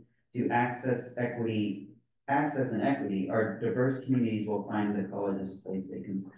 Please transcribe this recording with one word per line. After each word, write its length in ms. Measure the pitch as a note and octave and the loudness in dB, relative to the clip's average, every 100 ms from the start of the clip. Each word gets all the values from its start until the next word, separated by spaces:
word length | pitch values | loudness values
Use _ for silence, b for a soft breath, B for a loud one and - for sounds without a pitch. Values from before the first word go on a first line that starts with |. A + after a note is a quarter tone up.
| - _ _ | -18 _ _
to 140 | B2+ - | -2 2
access 640 | A#2+ B2 - C3 A#2 - - | 4 2 0 0 0 -2 -4
equity, 720 | A#2+ B2+ A2+ G#2+ G#2 - - - _ _ - | -2 0 0 0 0 -2 -8 -20 _ _ 0
access 420 | C#3+ D3 C3 C3 | 2 2 0 0
and 100 | G#2+ | 2
equity, 460 | C#3 C3+ G2+ F#2+ F2+ | 2 2 0 -2 0
our 300 | A2+ G#2 - | 2 2 0
diverse 380 | A2+ B2 C3 C3 | 0 2 2 2
communities 420 | - B2 A2+ G#2+ G#2 | 2 2 4 0 0
will 180 | G2+ G2+ | -2 -2
find 280 | G#2 G2+ G2 | 0 0 0
the 120 | F#2+ | -2
college 320 | G2+ G2 F#2+ | -2 -2 0
is 140 | - - | -4 -8
a 20 | |
place 300 | - F#2+ - | -6 -6 -4
they 120 | - | -8
can, 240 | - - - | -4 -4 -6